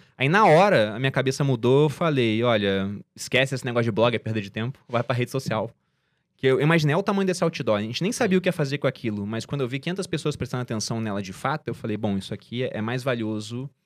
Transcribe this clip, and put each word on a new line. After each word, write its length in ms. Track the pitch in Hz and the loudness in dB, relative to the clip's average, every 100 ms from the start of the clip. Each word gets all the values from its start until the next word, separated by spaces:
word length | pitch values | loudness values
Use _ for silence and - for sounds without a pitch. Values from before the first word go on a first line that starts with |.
| _ - | _ -2
Aí 120 | 135 | 2
na 180 | 196 208 | 6 6
hora, 480 | 156 202 151 107 | 8 6 6 4
a 40 | 110 | 0
minha 120 | 135 | 0
cabeça 320 | 135 131 131 | 0 0 0
mudou, 400 | 139 120 123 139 | 0 2 4 4
eu 40 | 151 | 4
falei, 540 | - 170 139 117 110 | 2 0 2 2 2
"Olha, 480 | 120 110 101 98 98 101 - | 2 2 2 0 -2 -6 -14
esquece 400 | - - 123 131 | -16 -2 0 2
esse 100 | 127 | -2
negócio 200 | 123 117 | -2 0
de 80 | 117 | 0
blog, 220 | 107 120 | 2 2
é 40 | 110 | 2
perda 220 | 110 110 | -4 -6
de 80 | 101 | -6
tempo, 280 | 110 117 - - | -6 -8 -8 -6
vai 140 | 120 | -4
pra 120 | - | -2
rede 160 | 120 123 | -2 -2
social." 380 | 131 - 110 113 - _ _ _ _ _ _ | -4 -4 -4 -4 -10 _ _ _ _ _ _
Que 100 | 131 | 2
eu 140 | 131 | 4
imaginei 340 | 147 165 151 | 4 4 4
o 80 | 160 | 0
tamanho 240 | 208 196 190 | 0 0 0
desse 160 | 180 | 0
outdoor, 360 | 165 - 120 104 | -2 0 0 0
a 40 | |
gente 180 | 110 120 | 0 -4
nem 80 | 185 | -4
sabia 260 | 247 226 185 | 0 2 2
o 20 | |
que 80 | 180 | 2
ia 40 | |
fazer 260 | 170 139 143 | -2 -2 -2
com 80 | 135 | -2
aquilo, 400 | - 117 104 101 | -2 -4 -4 -4
mas 180 | 113 | -6
quando 180 | - 143 | -6 -4
eu 60 | 123 | -4
vi 120 | 135 | -4
quinhentas 260 | 165 196 175 | -6 -6 -4
pessoas 300 | 151 151 143 | -4 -4 -4
prestando 260 | 123 127 | -6 -6
atenção 380 | 120 113 - 117 | -4 -6 -4 -4
nela 200 | 110 101 | -4 -4
de 120 | 95 | -6
fato, 340 | - 131 151 - | -4 -4 -4 -6
eu 80 | |
falei, 220 | 110 117 107 | -8 -6 -4
"Bom, 200 | 110 98 | -2 -2
isso 160 | - | -4
aqui 300 | 104 - 120 | -12 -8 -6
é, 80 | 127 | -4
é 60 | 113 | -4
mais 220 | 110 127 | -4 -4
valioso 680 | 131 120 110 107 107 120 139 - | -2 -2 -4 -6 -8 -10 -10 -16